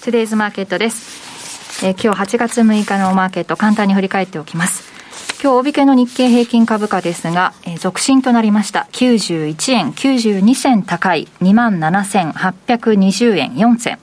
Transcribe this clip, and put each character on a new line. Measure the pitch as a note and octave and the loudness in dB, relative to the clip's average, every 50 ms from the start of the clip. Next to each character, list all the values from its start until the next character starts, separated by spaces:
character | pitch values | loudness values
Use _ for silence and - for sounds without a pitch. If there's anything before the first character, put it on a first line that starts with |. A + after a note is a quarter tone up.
| - B3 | -4 0
デ | A3+ A#3 | 0 0
イ | A3+ | 0
ズ | G#3+ A3 | 0 -2
マ | G#3+ G#3+ | -2 -2
ー | G#3 | -2
ケ | - - | -4 -8
ッ | G3 | -6
ト | G3 F3+ F3+ | -4 -4 -2
で | G#3+ A3+ | -2 -4
す。 | - - - - - - - - - - - - - - - - - - - | -4 -6 -12 -14 -18 -16 -18 -18 -18 -16 -16 -14 -16 -16 -16 -14 -10 -4 -2
え | F#3+ | -2
ー、 | |
今 | F#3+ F#3 - G#3+ | -2 0 0 -2
日 | G3+ G3 | 0 0
八 | G3+ G3 - A3+ | -4 -4 -2 -2
月 | A#3 A#3 - B3 | -2 -2 0 2
六 | A3+ A3 | 4 4
日 | G#3+ G#3+ G3+ - G3+ G3 | 4 2 0 -2 -2 0
の | G3 F#3 F#3+ | 0 2 2
マ | F#3+ F#3 | 2 0
ー | F#3 | 0
ケ | - F3 | -4 -6
ッ | E3+ | -6
ト、 | - D#3+ | -6 -4
簡 | - G#3 G#3+ G#3+ | -2 0 0 2
単 | G#3+ G#3 G3 | 2 2 2
に | G3 | 2
振 | G3 | 0
り | F#3+ F#3+ | 0 -2
返 | - G3 F#3 | -2 -4 -4
っ | |
て | F#3 - D#3+ | -4 -8 -12
お | D3+ | -12
き | - - | -8 -6
ま | E3 E3+ | -4 -4
す。 | F#3+ - - - - - - - - - - - - - - | -4 -4 -6 -8 -16 -20 -20 -20 -20 -18 -14 -12 -12 -10 -2
今 | - C#4 | 0 2
日 | B3+ | 2
大 | B3 B3+ | 2 2
引 | D4 | 0
け | D4 D#4 C#4 | 0 2 4
の | C#4 C4+ | 4 4
日 | B3 B3 A#3+ - | 4 2 0 0
経 | - B3+ B3+ | 0 2 4
平 | A#3 A#3+ A#3+ | 4 4 2
均 | A#3 - A#3 A3+ | 2 2 2 2
株 | A#3 A3+ G#3+ G#3+ G#3 | 2 2 -2 -2 -2
価 | - F#3 | -4 -2
で | F3 E3+ E3+ | -2 -4 -6
す | - - E3 | -4 -6 -4
が、 | E3+ F3 F#3 - - - - | -2 0 -2 -2 -4 -8 -12
え | F3+ E3+ | -12 -10
ー、 | D#3+ | -6
続 | - F#3 F#3 - | -6 -6 -4 -4
伸 | - - C4+ C4+ | 0 2 2 2
と | B3+ B3+ | 4 4
な | A#3+ A#3 | 2 2
り | A3 G#3+ | 4 2
ま | G3+ G#3+ | 2 2
し | G3+ - | 0 -2
た。 | - E3+ - _ | -4 -6 -6 _
九 | - - B3+ B3+ A#3+ G#3+ | -2 0 2 2 2 2
十 | - - E3+ D#3+ D#3 | 0 -2 -4 -4 -4
一 | D3+ D#3 D#3+ - - | -4 -6 -6 -2 0
円 | C4 A3 F3 - | 0 0 0 -2
九 | - - - C4+ C4+ B3 | -4 -2 0 0 0 2
十 | A3 G#3+ G3+ F#3+ | 0 0 0 2
二 | F#3+ A3 C4 | 4 2 2
銭 | - - C#4+ B3+ G3+ | 2 2 2 2 2
高 | F#3 - F3 E3+ - F#3+ F3 | 0 -2 -6 -2 0 -2 -2
い | D3 - - _ _ | -2 -4 -8 _ _
二 | F3+ F#3 G#3 | 2 4 4
万 | A3+ A#3+ A3+ G3 E3+ | 4 4 2 0 0
七 | D#3 D#3 F3 G3+ G3 | 0 0 0 0 -2
千 | G3+ - G3+ E3+ D3+ | 0 -2 -2 -2 -2
八 | C3+ - - F#3 F3+ - _ | -4 -4 -4 -4 -4 -6 _
百 | - A#3+ A#3 - A#3 G#3+ | -2 -2 0 2 2 2
二 | G3 F#3+ F#3+ | 4 4 2
十 | F#3+ - A#3+ A#3+ G#3 | 2 2 2 2 2
円 | D#3+ B2+ A2 B2 | 0 -2 -4 -2
四 | - G#3 A#3+ A#3 A3+ | 0 2 2 2 2
銭。 | - - D3+ - | 0 -6 -8 -8